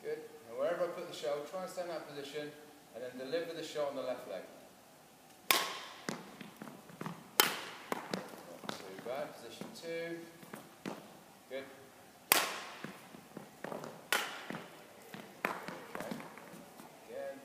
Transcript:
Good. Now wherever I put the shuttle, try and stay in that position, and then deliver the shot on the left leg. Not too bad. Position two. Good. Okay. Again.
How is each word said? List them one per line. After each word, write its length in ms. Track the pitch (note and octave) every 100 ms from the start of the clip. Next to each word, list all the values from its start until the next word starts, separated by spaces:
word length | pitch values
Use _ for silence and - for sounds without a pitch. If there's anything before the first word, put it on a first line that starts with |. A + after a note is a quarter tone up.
Good. 160 | D3 D3+ - - A2
Now 120 | A#2+
wherever 240 | D3 F3
I 40 | F3
put 220 | F3+ D3+
the 60 | -
shuttle, 300 | D3+ D3 D3
try 140 | F#3
and 60 | F3+
stay 120 | -
in 60 | F3
that 200 | D#3 D3
position, 440 | C#3+ C#3 D3 D3 D3 - - -
and 100 | A2+
then 140 | B2+ B2+
deliver 360 | C3 E3 E3
the 100 | D#3+
shot 260 | D#3+ D3+ C#3+
on 60 | C3
the 80 |
left 260 | B2+ B2 -
leg. 120 | F#2+ F2+ - - - - - - - - - - - - - - - - - - - - - - - - - - - - - - - - -
Not 880 | - - - - - - - - -
too 320 | - - F#2+
bad. 300 | A#2 C3 D3
Position 320 | - A#2 A2+ -
two. 440 | - E3+ E3 E3+ E3+ E3 - - - - - - - - - - - -
Good. 140 | C3 C#3 - - - - - - - - - - - - - - - - - - - - - - - - - - - - - - - - - - - - - - - - - - -
Okay. 160 | - - - - - - - - - - -
Again. 260 | B2 C#3 C3+